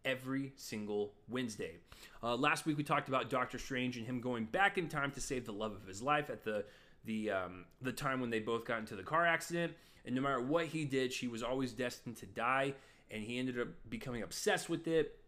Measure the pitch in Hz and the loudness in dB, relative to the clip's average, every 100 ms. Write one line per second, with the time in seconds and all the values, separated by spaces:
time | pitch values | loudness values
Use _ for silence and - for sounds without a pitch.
0 | 135 127 127 135 135 - - 110 104 104 | 0 0 0 -2 -4 -8 -8 -6 0 0
1 | 104 - - 123 123 104 85 82 - - | 0 -4 -6 -2 -2 -2 -6 -6 -18 -20
2 | - - 117 120 147 147 160 147 143 147 | -18 -4 0 4 4 4 2 0 2 2
3 | 139 131 117 131 123 120 - 127 127 123 | 4 0 2 0 0 -4 -4 0 0 -2
4 | 110 127 120 120 110 180 196 190 160 156 | -4 -2 -2 -2 0 4 4 4 -2 0
5 | 139 135 - 131 117 101 110 95 95 95 | -2 -2 -4 -4 -4 -4 -4 -4 -10 -4
6 | 127 151 147 110 110 107 - - - - | 2 2 2 -4 -2 -2 -4 -12 -20 -14
7 | 110 110 107 95 90 92 87 - 127 - | -4 -2 0 0 -2 -8 -16 -8 -6 -2
8 | 143 131 123 113 110 117 113 117 110 107 | -2 0 0 0 0 -2 0 -2 -2 -8
9 | 92 156 170 165 - 170 170 165 - - | 0 4 4 4 0 0 0 -4 -20 -16
10 | - 127 139 131 127 165 160 160 143 131 | -2 2 4 2 4 2 2 -2 0 2
11 | 127 - 123 113 117 131 127 110 123 - | 2 0 -4 -2 0 0 0 0 -4 -4
12 | - 110 92 101 120 135 139 135 - - | -10 -10 -10 0 2 4 2 -2 -14 -20
13 | - 107 107 123 127 123 117 - 113 113 | -10 -6 -4 -2 0 0 -2 -4 -8 -6
14 | 135 120 92 - 208 180 - 165 - 160 | -4 -4 -4 0 2 2 2 -2 4 4
15 | 151 - | 4 -2